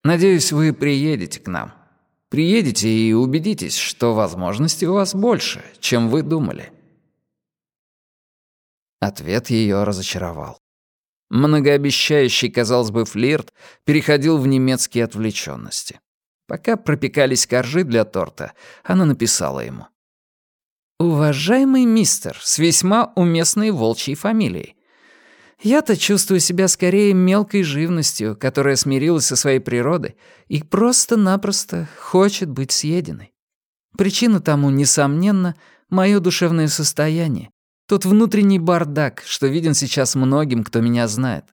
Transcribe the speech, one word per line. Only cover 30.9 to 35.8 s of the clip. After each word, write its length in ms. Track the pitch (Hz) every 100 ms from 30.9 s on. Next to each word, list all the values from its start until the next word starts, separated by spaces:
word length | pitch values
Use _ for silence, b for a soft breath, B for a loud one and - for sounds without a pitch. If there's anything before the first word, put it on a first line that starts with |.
| 247 - 233 190 196 202 196 - 175 156 -
хочет 500 | - 185 202 202 175
быть 220 | 131 131
съеденной. 640 | - 151 175 147 69 - _ _ _ _ _ _ -
Причина 420 | 196 190 233 196
тому, 300 | 160 147 143
несомненно, 840 | 135 139 - 139 151 190 196 180 156 b b